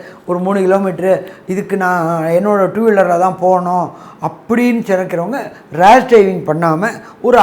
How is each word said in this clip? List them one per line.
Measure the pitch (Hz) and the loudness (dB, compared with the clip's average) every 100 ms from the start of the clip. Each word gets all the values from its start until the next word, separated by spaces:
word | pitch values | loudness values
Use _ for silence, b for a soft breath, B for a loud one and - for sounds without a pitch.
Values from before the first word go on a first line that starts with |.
| B B - | B B -6
ஒரு | 180 185 | -4 -2
மூணு | 202 185 | 0 2
கிலோமீட்ரு, | 196 190 160 185 185 - B - | 0 0 -2 0 -2 -4 B -8
இதுக்கு | 185 - 196 | -8 -4 -4
நான் | 180 180 165 170 160 175 | -2 -2 -2 -2 -2 0
என்னோடய | 208 202 180 | 0 0 0
டூ | 202 226 | 0 2
வீலரில் | 196 180 170 | 2 2 2
தான் | 185 165 | 0 0
போகணும்" | 180 180 180 180 160 - B B 160 | 0 0 0 -2 -4 -10 B B -10
அப்படின்னு | - - 233 247 233 226 | -8 -4 0 0 -2 -2
நினைக்கிறவங்க | 185 185 170 180 262 190 - B 147 | -2 -2 -6 -6 -8 -10 -16 B 2
ரேஷ் | 190 254 247 | 6 6 6
டிரைவிங் | 226 190 180 143 | 4 4 0 -4
பண்ணாமல் | 156 170 156 220 - B B 233 | -2 0 0 -4 -6 B B 2
ஒரு | 240 | 4